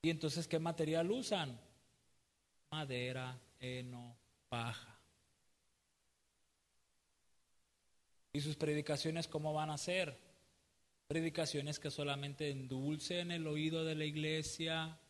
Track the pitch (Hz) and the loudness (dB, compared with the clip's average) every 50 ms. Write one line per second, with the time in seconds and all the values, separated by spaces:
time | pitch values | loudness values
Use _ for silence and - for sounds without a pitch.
0 | - 160 165 156 - 156 135 170 160 - - 160 160 170 160 - 160 151 156 165 | 4 4 2 4 0 0 0 0 -2 2 0 2 2 2 2 2 2 2 4 4
1 | 165 175 214 262 247 - 214 185 160 135 120 117 - - - - _ - _ _ | 4 4 2 0 0 0 0 0 0 -2 -4 -10 -14 -20 -20 -20 _ -20 _ _
2 | _ _ _ _ _ _ _ _ _ _ _ _ _ _ - 156 156 135 131 123 | _ _ _ _ _ _ _ _ _ _ _ _ _ _ -6 -4 -2 -2 0 0
3 | 123 127 127 131 127 127 127 123 - - - - 127 127 127 127 123 123 123 120 | 0 0 -2 -2 -4 -4 -6 -8 -14 -20 -16 -8 -6 -4 -4 -4 -6 -6 -8 -10
4 | 120 120 117 - _ _ _ _ _ _ - 120 117 120 117 - - - - - | -12 -12 -16 -20 _ _ _ _ _ _ -2 -2 -2 -2 -4 -6 -10 -16 -20 -20
5 | - - _ _ _ _ _ _ _ _ _ _ _ _ _ _ _ _ _ _ | -20 -20 _ _ _ _ _ _ _ _ _ _ _ _ _ _ _ _ _ _
6 | _ _ _ _ _ _ _ _ _ _ _ _ _ _ _ _ _ _ _ _ | _ _ _ _ _ _ _ _ _ _ _ _ _ _ _ _ _ _ _ _
7 | _ _ _ _ _ _ _ _ _ _ _ _ _ _ _ _ _ _ _ _ | _ _ _ _ _ _ _ _ _ _ _ _ _ _ _ _ _ _ _ _
8 | _ _ _ - - _ - 147 143 151 151 - - 151 151 151 147 - 151 139 | _ _ _ -20 -20 _ -4 -2 0 0 0 2 2 4 4 2 2 2 0 2
9 | - 160 160 170 160 - - 156 151 156 151 151 156 160 151 143 - - 180 185 | 2 0 2 0 -2 0 -2 -2 0 2 2 2 2 0 -2 -2 0 2 2 2
10 | 180 151 127 - - - - - - _ _ _ _ _ _ _ _ _ _ _ | 2 0 -2 -10 -16 -20 -20 -20 -20 _ _ _ _ _ _ _ _ _ _ _
11 | _ _ 147 160 165 165 147 - 160 147 - 147 139 147 151 - - 151 - - | _ _ 0 2 2 2 2 2 0 2 2 0 0 0 -4 -2 -2 -4 -2 0
12 | 147 143 139 139 139 143 143 - 151 147 139 135 131 127 131 131 135 143 156 151 | 0 0 0 -2 -2 -6 -4 -2 -2 -2 -2 -2 -2 -2 -2 0 2 0 0 0
13 | - - 180 175 175 175 175 170 160 156 147 151 156 160 160 165 160 160 156 151 | 0 -2 -2 0 0 0 -2 -2 0 0 2 2 2 2 2 2 0 0 0 0
14 | 156 151 147 151 151 156 156 160 156 - - - 165 160 160 160 160 160 160 - | 0 0 0 0 0 2 2 0 0 -2 -4 -2 -2 0 0 0 -2 -4 -6 -10
15 | - - | -18 -20